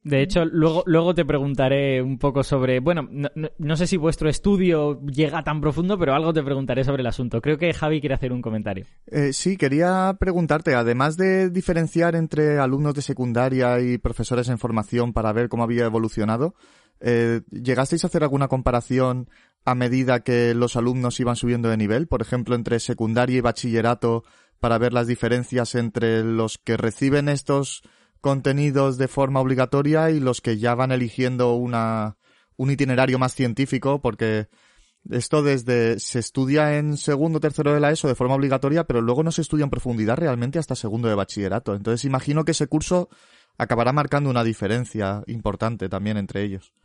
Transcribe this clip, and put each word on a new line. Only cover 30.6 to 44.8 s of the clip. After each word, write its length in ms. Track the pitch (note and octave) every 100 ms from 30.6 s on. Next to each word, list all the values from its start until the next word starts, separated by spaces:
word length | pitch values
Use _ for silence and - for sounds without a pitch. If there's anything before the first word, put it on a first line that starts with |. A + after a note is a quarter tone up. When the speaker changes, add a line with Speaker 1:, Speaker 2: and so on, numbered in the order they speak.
| A#2+
Speaker 2:
van 180 | A#2+ C3
eligiendo 600 | B2+ A#2+ - B2+ B2 B2
una, 600 | A#2+ B2 A#2+ A2+ A2+ G#2+ - _ _ _ -
un 160 | C3
itinerario 480 | C3+ C3+ B2 C3 B2+
más 160 | B2+ -
científico, 640 | B2+ A2+ C3+ C3 C3+ C#3+
porque 460 | B2 G#2 A2+ G#2+ G#2+ _ _ _ _ _ -
esto 320 | B2 - D3+
desde, 560 | C#3+ C3+ A#2+ A#2+ A2+ G#2+
se 200 | - B2
estudia 580 | - C3+ C3 D3 D3+ D3
en 180 | D3+ C#3+
segundo, 420 | - C#3 D#3+ D#3
tercero 340 | D#3 C#3+ C#3+
de 60 | D3
la 100 | D3
eso 160 | D3 C#3+
de 80 | A#2+
forma 200 | B2+ C3+
obligatoria, 500 | C#3 C3+ C#3 E3 E3
pero 160 | A#2+
luego 200 | A2+ B2+
no 80 | D#3+
se 100 | E3
estudia 220 | D3+ D3+ C#3
en 40 |
profundidad 480 | B2+ B2 A2+ G#2+ B2
realmente 420 | D#3+ A#2+ B2 D#3+
hasta 160 | D3+ C3
segundo 320 | A2 A2 A2+
de 60 | G2+
bachillerato. 600 | G2 G#2 F#2+ G2 - G2+
Entonces 280 | G#2 A#2 C#3
imagino 400 | C3 - D3+ D#3
que 60 |
ese 160 | D#3 D3
curso 420 | D#3 - F3+ F3 _ _ _ _ -
acabará 340 | A#2 A#2+ A#2+
marcando 380 | D3+ - C#3+ C#3+
una 140 | B2
diferencia 800 | A2+ A2 G2 A#2+